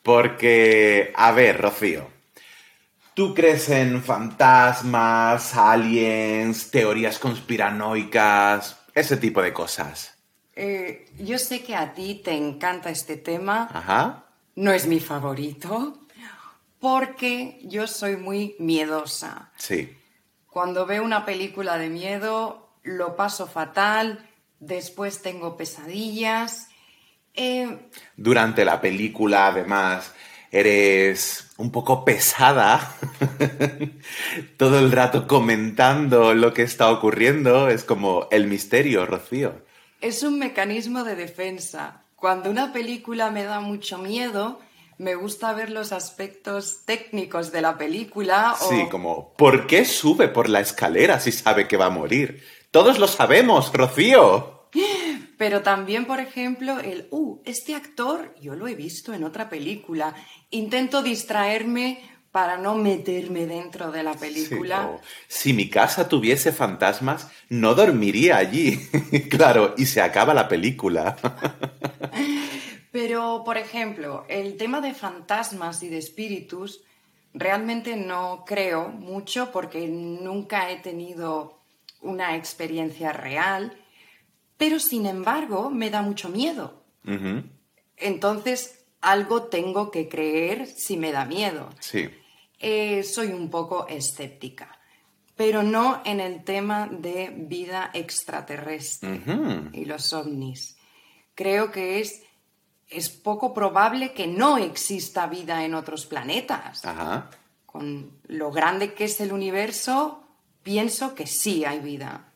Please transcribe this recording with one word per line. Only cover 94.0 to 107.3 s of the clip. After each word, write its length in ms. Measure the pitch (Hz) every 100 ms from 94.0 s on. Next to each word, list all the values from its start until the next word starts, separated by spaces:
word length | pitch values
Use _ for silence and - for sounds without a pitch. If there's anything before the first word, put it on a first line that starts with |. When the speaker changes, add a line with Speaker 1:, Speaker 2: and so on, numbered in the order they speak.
| 135 - 139 - 131 - - - _ _ _ _ _
Speaker 2:
pero 280 | - 220 214
no 380 | 208 226 247 262
en 140 | - 202
el 240 | 185 170
tema 440 | 180 196 208 208 208
de 420 | 185 170 180 185
vida 540 | - 151 175 180 185 185
extraterrestre 1200 | - 165 - - 160 143 143 147 156 143 - - 95
Speaker 1:
Ujú. 440 | - 220 277 90 76
Speaker 2:
y 120 | 76
los 260 | 107 151 135
ovnis. 640 | 160 151 139 135 131 - _ _ _ _ _ _
Creo 380 | - 190 202 214
que 280 | 196 185 196
es, 220 | 214 - _ _ _ _ _ _ _
es 220 | 165 -
poco 460 | - 208 208 254
probable 580 | 220 196 185 214 254 262
que 140 | - 170
no 320 | 180 277 269
exista 640 | 175 - - 196 - 185
vida 400 | 170 180 165 165
en 80 | 160
otros 320 | 160 156 151
planetas. 800 | - 143 123 202 - - - -
Speaker 1:
Ajá. 460 | - 80 82 110 -